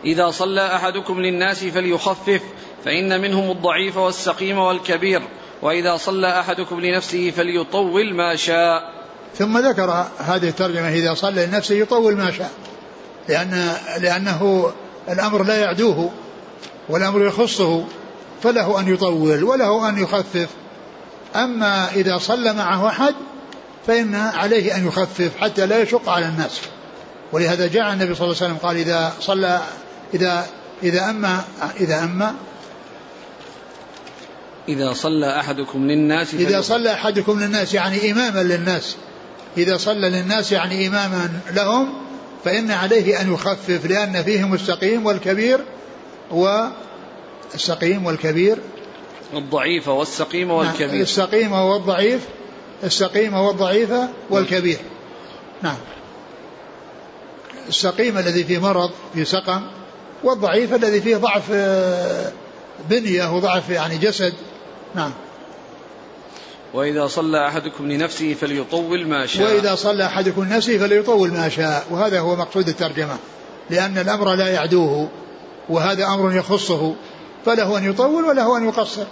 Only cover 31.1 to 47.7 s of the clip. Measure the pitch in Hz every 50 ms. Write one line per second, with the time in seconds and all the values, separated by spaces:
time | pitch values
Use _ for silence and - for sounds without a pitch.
31.1 | 220 214 208 190 185 185 185 - - - 156 151 - - 190 160 160 156 170 170
32.1 | 175 185 202 214 269 269 - - - - - - - - - - - - - -
33.1 | - - - - - - - - - - - - - - - - - - - -
34.1 | - - - - - - - - - - - - 151 135 135 131 123 - - 156
35.1 | 160 156 147 139 139 147 139 143 139 135 139 - - 135 135 139 151 151 151 151
36.1 | 151 160 170 151 156 160 175 180 196 196 190 - 226 240 233 226 214 - - 214
37.1 | 202 202 190 208 208 208 208 208 208 214 196 - 196 190 175 190 190 202 208 214
38.1 | 208 233 254 240 196 196 180 180 175 170 170 185 185 160 - - - - - -
39.1 | - - - - - - - - - 170 175 180 190 175 - 208 214 208 196 185
40.1 | 180 185 180 185 208 220 202 - 202 180 170 185 185 190 190 190 196 208 202 190
41.1 | 185 185 175 175 165 175 185 180 175 196 202 196 226 254 269 269 - - - -
42.1 | - - - - - - - 175 185 214 226 220 208 180 185 190 226 226 185 185
43.1 | 202 175 190 190 180 156 - 202 196 - - 180 180 170 147 165 185 202 208 196
44.1 | 185 180 160 185 214 196 196 196 190 170 - 190 175 170 190 196 226 233 214 214
45.1 | 202 185 - 185 190 202 220 240 262 269 269 - - - - - - - - -
46.1 | - - - - 175 165 180 196 202 214 226 254 262 - - - - - - -
47.1 | - - - - - - - - - - - -